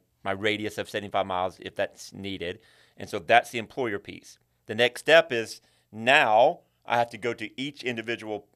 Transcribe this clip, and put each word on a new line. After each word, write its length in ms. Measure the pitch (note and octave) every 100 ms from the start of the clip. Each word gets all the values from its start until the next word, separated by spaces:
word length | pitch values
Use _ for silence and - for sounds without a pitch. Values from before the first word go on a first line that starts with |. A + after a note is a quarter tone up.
| _ _
my 100 | G2
radius 440 | G2 G#2+ G#2 G#2 G#2
of 140 | F#2+
seventy-five 340 | G#2+ G2+ G2+
miles 340 | F#2+ F#2 F#2 E2+
if 120 | - -
that's 360 | G2 - -
needed. 460 | G2 G2 F#2 E2 A2+ _ _ _ -
And 100 | G2
so 100 | G#2+
that's 320 | E2 A#2 -
the 80 | A#2+
employer 400 | G#2+ - A#2+ G2+
piece. 400 | - E2+ - - _ _ -
The 80 |
next 280 | A2 B2 -
step 300 | - D3+ -
is 280 | A#2 G#2+ - _ _ _
now 680 | G#2+ A#2 D3 B2+ G#2+ C#3 F3 _ _
I 140 | - A#2
have 120 | A#2
to 80 | A2
go 140 | A#2+
to 260 | A2+ A2 -
each 240 | C#3 D3
individual 640 | B2+ A#2 A2+ A2+ G#2+ G#2 -